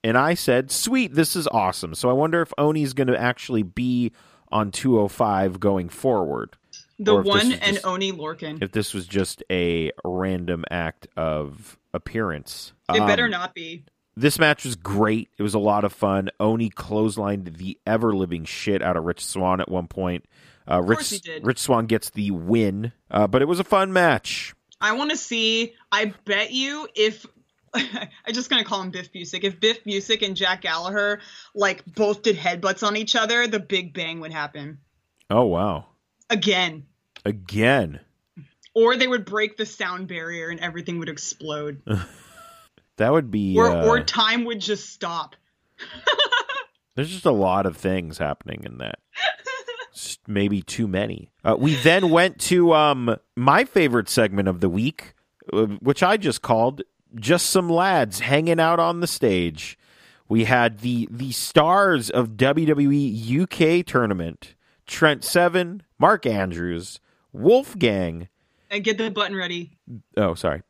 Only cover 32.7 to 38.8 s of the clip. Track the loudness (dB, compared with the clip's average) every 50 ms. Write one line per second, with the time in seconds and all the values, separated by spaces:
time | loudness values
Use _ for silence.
32.7 | -2 0 0 0 0 0 -2 0 2 2 2 2 2 2 2 2 0 -4 -4 -2
33.7 | -4 -4 -4 -4 -8 -8 -8 -8 -8 -10 -12 -10 -8 -8 -8 -8 _ -12 -14 -14
34.7 | -14 -18 _ _ _ _ _ _ _ _ _ _ 2 2 4 4 2 0 0 0
35.7 | -2 -4 -8 _ _ _ _ _ _ _ _ _ -2 0 0 0 0 0 0 -2
36.7 | -6 -10 -18 _ _ _ _ _ _ -6 _ -6 -6 -4 -10 -6 -2 2 4 4
37.7 | 4 4 2 -2 -6 -14 _ _ _ _ _ _ _ -20 -20 _ _ _ _ -4
38.7 | _ 4